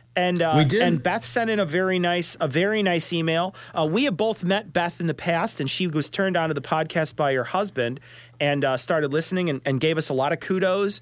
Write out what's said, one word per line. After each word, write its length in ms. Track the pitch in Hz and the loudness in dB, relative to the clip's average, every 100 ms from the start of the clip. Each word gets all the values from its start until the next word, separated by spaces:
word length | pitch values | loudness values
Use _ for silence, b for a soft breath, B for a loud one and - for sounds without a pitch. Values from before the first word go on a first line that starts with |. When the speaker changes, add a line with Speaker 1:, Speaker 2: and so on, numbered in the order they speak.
| B | B
Speaker 1:
And, 280 | - 180 175 | 0 0 2
uh, 140 | 165 156 | 2 4
Speaker 2:
We 80 | |
did. 160 | 147 202 | 4 4
Speaker 1:
and 200 | 180 160 | 2 2
Beth 220 | 180 214 | 0 -2
sent 240 | - 247 226 | -2 -2 0
in 120 | 214 | 0
a 40 | |
very 320 | 180 170 190 185 | 0 0 2 2
nice, 380 | 175 175 170 - | 2 0 -2 -2
a 60 | 156 | 0
very 340 | 139 196 214 | 2 2 2
nice 300 | 190 170 - | 2 0 0
email. 420 | 170 160 165 185 B B | -2 0 0 -2 B B
Uh, 140 | 180 156 | -2 0
we 140 | 196 | 2
have 140 | 285 170 | 0 0
both 260 | 220 214 | -2 0
met 300 | 180 196 220 | 0 -2 0
Beth 260 | 175 170 - | -2 -2 -2
in 80 | 170 | -4
the 60 | |
past, 480 | 147 175 170 220 - | -4 -2 0 0 -2
and 100 | 135 | -4
she 160 | - 180 | -2 -2
was 220 | 151 143 | 0 -2
turned 260 | - 190 | 0 0
on 140 | 175 160 | 2 0
to 40 | |
the 60 | 147 | -2
podcast 560 | - 160 156 170 156 | -2 -2 0 -2 -2
by 180 | - 143 | 0 0
her 120 | 131 | 0
husband 560 | 120 185 208 131 120 131 B B B B | -2 -2 -2 -2 -4 -4 B B B B
and, 280 | 147 143 | 0 2
uh, 100 | 135 | 0
started 380 | 131 - 160 147 | -2 0 0 0
listening 360 | 151 160 185 175 | 0 0 -2 0
and, 120 | 135 | -2
and 160 | 143 131 | -2 0
gave 180 | 156 160 | 0 0
us 120 | 156 | 0
a 40 | |
lot 200 | 135 143 | 0 0
of 80 | 160 | -2
kudos 580 | - 190 190 190 202 202 | -2 0 2 2 0 -4